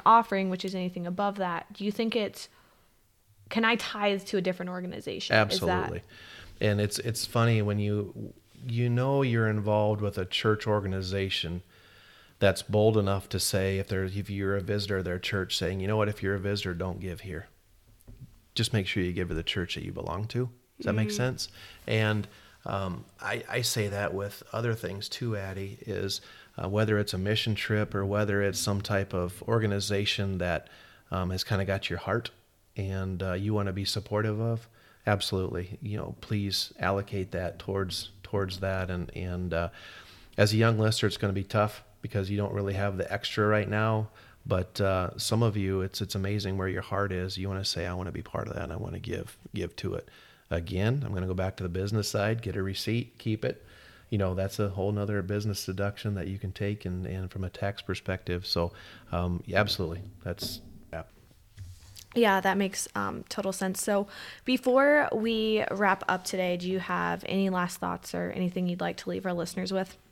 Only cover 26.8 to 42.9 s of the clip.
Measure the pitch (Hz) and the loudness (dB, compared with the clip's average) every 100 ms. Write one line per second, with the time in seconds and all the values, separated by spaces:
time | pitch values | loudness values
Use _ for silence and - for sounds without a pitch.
26.8 | 110 104 104 92 98 110 117 104 - 107 | 4 2 2 0 0 2 2 0 0 0
27.8 | 104 101 98 104 104 101 101 92 - 101 | 0 0 0 2 2 2 2 0 0 0
28.8 | - 101 98 92 87 95 - 113 110 101 | 0 0 0 0 -2 -4 0 2 2 0
29.8 | 98 101 101 - 98 92 87 80 - - | 0 0 0 0 0 0 0 -2 -4 -18
30.8 | - - _ 92 90 92 - 98 98 95 | -20 -20 _ -2 0 -2 0 0 2 0
31.8 | - 85 - 113 117 - _ _ _ - | -2 -4 0 0 -2 -12 _ _ _ -6
32.8 | 95 95 95 90 95 90 104 104 98 95 | -2 -2 -2 -2 -2 0 2 2 0 -2
33.8 | 98 104 - 104 110 107 117 113 - - | -2 -4 0 0 2 0 0 -2 -6 -20
34.8 | - - - 101 - 95 92 87 90 - | -20 -6 0 2 2 0 0 -4 -6 -8
35.8 | 107 104 - - - 104 101 95 - - | -6 -6 -6 -10 -4 -2 0 -2 -4 -2
36.8 | 90 98 98 101 92 87 90 - - 98 | 0 0 0 -4 -4 -2 -4 -6 -4 -2
37.8 | 95 87 - - - 101 95 92 95 95 | -2 -4 -8 -14 -6 -2 -2 -2 -2 -2
38.8 | 92 90 82 - 90 90 90 82 85 - | -2 -4 -4 -6 -4 -2 0 0 0 -4
39.8 | - - - - - - 104 110 113 110 | -16 -18 -20 -20 -8 4 6 6 4 6
40.8 | 110 110 104 - 101 98 95 107 107 - | 4 4 0 0 -2 -2 0 2 2 0
41.8 | - - 117 104 95 101 101 101 98 98 | -18 -14 -4 -2 0 0 0 0 -2 0
42.8 | 101 | -2